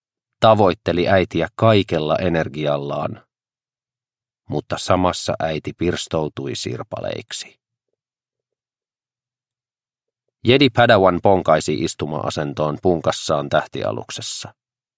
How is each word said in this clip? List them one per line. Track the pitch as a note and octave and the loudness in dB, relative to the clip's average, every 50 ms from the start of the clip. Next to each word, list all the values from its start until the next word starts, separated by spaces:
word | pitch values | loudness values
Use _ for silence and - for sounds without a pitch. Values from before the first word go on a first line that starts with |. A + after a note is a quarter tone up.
| _ _ _ _ _ _ _ - | _ _ _ _ _ _ _ 2
tavoitteli | - A2 A2 G#2 G#2 F2+ E2 _ - E2+ E2 F2 - - | 4 6 6 6 4 2 2 _ -2 -2 -2 0 2 2
äitiä | G2 F#2+ F2 - - E2 D#2+ - - | 2 2 2 0 -2 -4 -4 -4 -2
kaikella | - A2+ A2+ G#2+ G2+ F2 - E2+ D#2 D#2 D#2 D#2 | 0 2 4 4 4 2 0 -2 -4 -2 -2 -2
energiallaan. | C2+ F#2 F2+ E2+ D#2+ D2+ C#2+ D2 D2+ D2+ C#2+ D2 C#2+ C#2+ C#2+ D2 D2 D2 - - - _ _ _ _ _ _ _ _ _ _ _ _ _ _ _ _ _ _ _ _ _ _ _ _ _ - | 0 0 -2 -2 -2 -4 -4 -6 -6 -4 -4 -4 -4 -4 -8 -8 -6 -8 -8 -10 -12 _ _ _ _ _ _ _ _ _ _ _ _ _ _ _ _ _ _ _ _ _ _ _ _ _ -6
Mutta | D2+ D2 - - D2+ D2 | -6 -6 -6 -6 -8 -6
samassa | - - F#2 F#2 F#2 F2+ E2+ - - - - - | 0 0 0 2 2 0 -2 -4 -6 -6 -6 -4
äiti | D#2+ E2 D#2 D2 - - | -4 -6 -6 -6 -8 -10
pirstoutui | - - E2 F2 D2+ - - - - D#2+ D2+ D2 - - C2+ C2+ A#1+ | -8 -4 -4 -4 -4 -4 -8 -6 -4 -4 -4 -4 -8 -10 -10 -10 -10
sirpaleiksi. | - - - B1 A#1 - - - - - - G1+ G1+ - - - - - - _ _ _ _ _ _ _ _ _ _ _ _ _ _ _ _ _ _ _ _ _ _ _ _ _ _ _ _ _ _ _ _ _ _ _ _ _ _ _ _ _ _ _ _ _ _ _ _ _ _ _ _ _ _ _ _ _ _ - | -8 -8 -10 -10 -10 -12 -12 -12 -10 -8 -8 -10 -10 -12 -14 -14 -14 -14 -16 _ _ _ _ _ _ _ _ _ _ _ _ _ _ _ _ _ _ _ _ _ _ _ _ _ _ _ _ _ _ _ _ _ _ _ _ _ _ _ _ _ _ _ _ _ _ _ _ _ _ _ _ _ _ _ _ _ _ 2
Jedi | A2 B2+ C3+ D3 B2 | 4 6 6 6 4
Padawan | - A#2+ A#2+ A#2+ A2+ G2 F#2+ F#2 F2 E2+ | 6 4 6 6 6 6 6 4 4 4
ponkaisi | - G#2 F#2+ F2+ D#2 D#2+ D#2 D#2 - - D#2 | 4 4 4 4 4 2 2 2 2 -2 -2
istuma-asentoon | - D#2 D#2 - - D#2+ D2+ D#2 D2 - - - E2 D2+ C#2+ C#2 - D2+ D2+ D2 - | -2 -4 -4 -4 -6 -6 -6 -6 -6 -6 -6 -4 -4 -6 -6 -4 -4 -4 -4 -4 0
punkassaan | - F#2 F2 D#2 - D#2+ - - - - D#2 D2 C#2+ C#2 | 0 0 0 2 0 -2 -4 -2 -4 -4 -4 -4 -2 0
tähtialuksessa, | - D#2 - - - - - G#1+ A1 A1+ - - - - - - - - - - _ _ _ _ _ _ _ _ _ | 0 -2 -2 -2 -10 -6 -6 -6 -6 -8 -10 -12 -14 -12 -12 -12 -12 -12 -14 -16 _ _ _ _ _ _ _ _ _